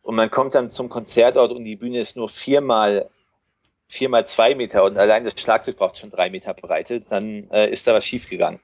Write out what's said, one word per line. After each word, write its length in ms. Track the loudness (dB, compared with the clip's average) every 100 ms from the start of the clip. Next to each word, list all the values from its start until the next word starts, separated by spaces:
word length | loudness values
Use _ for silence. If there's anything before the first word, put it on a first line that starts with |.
und 140 | -4
man 160 | 0 0
kommt 240 | 0 0
dann 160 | 0 -2
zum 180 | -8 -8
Konzertort 600 | -8 -4 2 4 4 2
und 120 | 0
die 120 | -10 -10
Bühne 220 | -8 -6
ist 180 | -6 -8
nur 120 | -10
vier 320 | -8 0 0
mal, 500 | 2 2 2 0 -4 _ _ _ _ _ _ _ _
vier 200 | -6 0
mal 160 | 0
zwei 300 | 0 2 2
Meter 300 | 2 -2 2
und 120 | 2 4
allein 280 | 4 4
das 100 | 0 -8
Schlagzeug 400 | 0 0 0 -4
braucht 220 | -4 -4
schon 120 | -16
drei 200 | -2 -2
Meter 240 | -2 -10
Breite, 460 | -12 -4 -4 -4 -8
dann, 500 | -4 -6 -6 -10 -4
äh, 180 | 0 2
ist 200 | 0 2
da 60 |
was 100 | 2
schiefgegangen. 560 | 2 -8 -10 -4 -4 -4